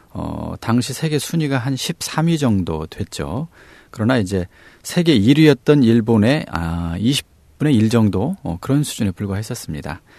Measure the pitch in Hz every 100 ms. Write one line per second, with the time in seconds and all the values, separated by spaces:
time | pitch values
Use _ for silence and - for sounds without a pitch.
0 | _ - 80 78 80 85 - 120 127 131
1 | 156 151 - 165 147 135 127 131 - -
2 | - - 165 160 131 98 85 78 78 -
3 | 95 - 73 113 165 - - - _ -
4 | 110 127 92 95 87 _ - _ - -
5 | 170 123 110 147 156 135 - 147 113 117
6 | 113 110 110 151 - 82 82 85 85 90
7 | 113 139 - _ _ _ 151 113 110 117
8 | 104 92 135 196 95 85 - 143 143 -
9 | 101 - 101 98 110 120 - 73 73 -
10 | _